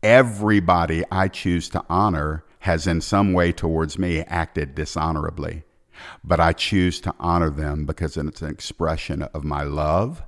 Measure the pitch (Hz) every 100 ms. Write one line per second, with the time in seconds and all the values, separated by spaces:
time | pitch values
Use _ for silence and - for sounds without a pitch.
0 | 107 123 127 104 107 107 87 87 85 82
1 | 87 95 95 - 98 87 - - - 87
2 | 104 82 73 78 - _ - 82 78 85
3 | - 101 101 90 87 85 82 80 80 -
4 | 90 82 82 87 82 - 73 69 76 -
5 | 78 78 78 78 76 78 - _ _ -
6 | - - - 82 82 82 - 98 90 85
7 | - - 85 85 80 73 76 73 73 76
8 | 80 - 76 - 78 73 - - 82 80
9 | - 71 71 78 73 73 71 73 76 82
10 | 113 165